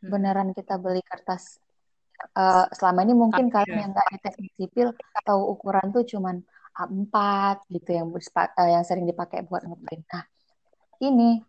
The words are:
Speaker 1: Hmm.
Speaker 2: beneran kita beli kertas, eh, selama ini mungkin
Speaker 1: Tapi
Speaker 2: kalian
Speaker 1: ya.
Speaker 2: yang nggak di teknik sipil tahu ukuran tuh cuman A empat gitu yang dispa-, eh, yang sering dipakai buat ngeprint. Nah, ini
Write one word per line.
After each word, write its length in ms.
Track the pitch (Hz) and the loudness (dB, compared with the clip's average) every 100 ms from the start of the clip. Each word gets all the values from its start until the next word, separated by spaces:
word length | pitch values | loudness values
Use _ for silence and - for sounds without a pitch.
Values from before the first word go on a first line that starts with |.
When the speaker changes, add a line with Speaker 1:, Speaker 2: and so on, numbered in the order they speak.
Speaker 1:
Hmm. 80 | 190 | -6
Speaker 2:
beneran 400 | 196 196 196 190 | -2 0 0 -2
kita 240 | 190 190 190 | -4 -6 -6
beli 240 | 185 185 | -2 -4
kertas, 560 | - 180 - 185 - - _ _ _ _ _ - - - | -4 -12 -6 -8 -8 -20 _ _ _ _ _ -18 -8 2
eh, 280 | 185 185 185 - | 4 6 4 2
selama 240 | 190 180 202 | 0 2 4
ini 80 | 247 | 6
mungkin 320 | 226 - 247 | 6 4 2
Speaker 1:
Tapi 60 | 220 | 2
Speaker 2:
kalian 180 | 202 | 0
Speaker 1:
ya. 60 | 196 | -2
Speaker 2:
yang 100 | 202 196 | -4 -2
nggak 120 | 202 | -2
di 60 | 190 | -2
teknik 320 | 202 190 190 - | -12 -12 -14 -10
sipil 280 | 185 - 240 233 - 214 | -6 0 -2 -2 -10 -8
tahu 180 | - 202 202 196 | 0 0 0 -4
ukuran 300 | 196 196 196 240 | -2 0 0 0
tuh 80 | |
cuman 320 | 240 208 185 180 - _ - - | -2 -2 -6 -6 -10 _ -20 -12
A 80 | |
empat 800 | 180 190 202 214 202 196 196 196 - | -8 -6 -2 0 2 2 0 -2 -6
gitu 240 | 175 - 175 | -10 -4 -4
yang 160 | 165 | -4
dispa-, 400 | 170 - - 175 - | -8 -6 -2 -2 2
eh, 160 | 175 170 | 2 2
yang 80 | |
sering 240 | 170 180 175 | 0 -2 -4
dipakai 320 | 170 175 185 175 | -4 -6 -10 -8
buat 160 | 180 | -8
ngeprint. 400 | 170 170 - 160 160 | -10 -16 -16 -16 -14
Nah, 120 | 180 - _ _ _ _ _ _ - | -14 -14 _ _ _ _ _ _ -6
ini 400 | 269 254 233 226 | 0 4 4 4